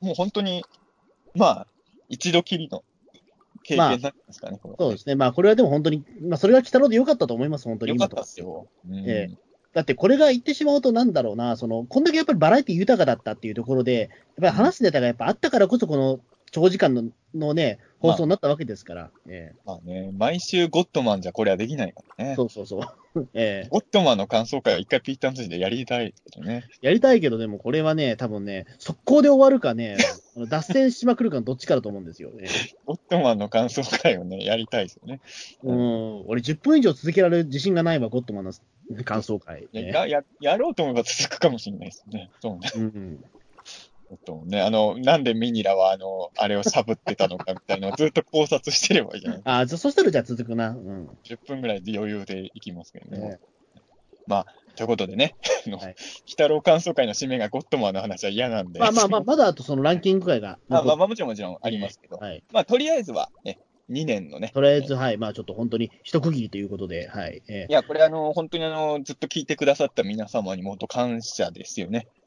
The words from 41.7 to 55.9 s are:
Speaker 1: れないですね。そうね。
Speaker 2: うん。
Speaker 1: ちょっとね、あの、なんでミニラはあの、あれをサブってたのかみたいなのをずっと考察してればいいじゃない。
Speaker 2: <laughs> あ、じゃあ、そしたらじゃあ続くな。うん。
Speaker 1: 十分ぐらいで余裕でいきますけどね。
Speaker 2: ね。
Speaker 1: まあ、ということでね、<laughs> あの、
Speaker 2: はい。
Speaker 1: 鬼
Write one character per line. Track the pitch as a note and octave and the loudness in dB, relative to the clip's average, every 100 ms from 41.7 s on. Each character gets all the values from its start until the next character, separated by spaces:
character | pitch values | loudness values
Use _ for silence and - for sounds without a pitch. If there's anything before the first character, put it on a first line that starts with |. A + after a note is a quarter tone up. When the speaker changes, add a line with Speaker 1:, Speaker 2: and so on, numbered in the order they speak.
Speaker 1:
れ | G2 | -12
な | |
い | F#2+ | -14
で | |
す | - - | -16 -14
ね。 | G#2+ F#2 _ | -14 -14 _
そ | A2+ | -10
う | F2+ | -8
ね。 | F#2 A2+ | -8 -4
Speaker 2:
う | |
ん。 | A2 G#2+ F#2 D2 - _ _ - - - - - - | -6 -6 -12 -14 -18 _ _ -20 -20 -20 -20 -20 -20
Speaker 1:
ち | |
ょ | F2+ | -20
っ | |
と | - D#2+ | -16 -14
ね、 | E2 G2+ | -4 0
あ | G2 | 2
の、 | A2 G#2+ G#2 | 4 2 2
な | B2+ D#3+ | 2 4
ん | |
で | B2+ | 2
ミ | A2+ A#2+ | 0 -2
ニ | A2+ | -2
ラ | G2 | 0
は | G2 F#2+ | 4 4
あ | F#2+ | 2
の、 | F#2+ F#2+ E2+ - | -4 -8 -8 -4
あ | G#2 | -2
れ | G2+ | 0
を | |
サ | G#2 - | 0 -2
ブ | A2+ | -2
っ | A2 | -4
て | - G2+ | -6 -2
た | F#2+ | -2
の | F#2 | -2
か | - | -8
み | F#2 | -8
た | - G2 | -6 -4
い | |
な | G2 | -4
の | |
を | G2 | -2
ず | |
っ | D#3 | 0
と | E3 | 0
考 | - D#3 D3 | -2 0 0
察 | C#3 - | 0 -2
し | - - | -2 2
て | |
れ | F3+ | 2
ば | A2+ G2+ | 0 -8
い | |
い | |
じ | - | -10
ゃ | |
な | - | -8
い。 | |
Speaker 2:
<laughs> | C3 B2 | 0 0
あ、 | |
じ | B2+ | 0
ゃ | E3+ | -2
あ、 | |
そ | C#4+ | 0
し | |
た | C#4+ | 4
ら | E4 | 4
じ | D3+ | 2
ゃ | |
あ | |
続 | A#2 A#2 | -2 -6
く | A#2 | -6
な。 | A#2 A2+ | -4 -4
う | |
ん。 | B2 F#2+ G2 D#2 - | -6 -12 -12 -14 -18
Speaker 1:
十 | - A#2 | -18 -18
分 | - C3+ | -12 -8
ぐ | B2 | -4
ら | G2+ | -6
い | |
で | F#2 G#2 | -6 -6
余 | G#2+ | -4
裕 | G#2 G2 | -6 -8
で | F#2+ F#2 | -10 -12
い | - | -14
き | - | -16
ま | F2 | -16
す | - | -18
け | - | -20
ど | - | -16
ね。 | - | -12
Speaker 2:
ね。 | G#2 F#2 _ _ _ _ _ _ _ _ - | -12 -14 _ _ _ _ _ _ _ _ -4
Speaker 1:
ま | G2+ | -2
あ、 | - _ _ - | -2 _ _ -8
と | |
い | |
う | A2+ | -2
こ | A2 | -2
と | F#2+ | -2
で | G2 | 0
ね、 | D3+ - | 0 0
<laughs> | - - - | -2 -2 -2
あ | |
の、 | G2 | -10
Speaker 2:
は | |
い。 | |
Speaker 1:
鬼 | F#2+ | -12